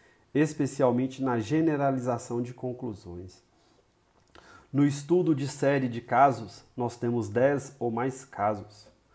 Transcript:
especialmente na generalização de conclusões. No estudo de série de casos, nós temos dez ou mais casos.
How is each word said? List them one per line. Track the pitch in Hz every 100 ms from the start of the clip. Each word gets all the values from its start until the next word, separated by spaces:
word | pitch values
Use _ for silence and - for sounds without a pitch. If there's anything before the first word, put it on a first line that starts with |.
| _ _ _
especialmente | 135 156 156 135 - 131 120 131 131
na | 135 120
generalização | 107 156 160 143 139 131 123 117 - 120
de | 123
conclusões. | - 127 120 123 101 87 87 98 - _ _ _ _ _ _ _ _ _ - - - _
No | 135
estudo | 143 143 - 175 165
de | 135 139
série | - 139 139 123
de | 117
casos, | - 123 139 110 104 - - -
nós | 120 -
temos | 120 120 104
dez | 110 139 143 143 -
ou | 120
mais | 117 131 131
casos. | - - 104 104 - - - _ _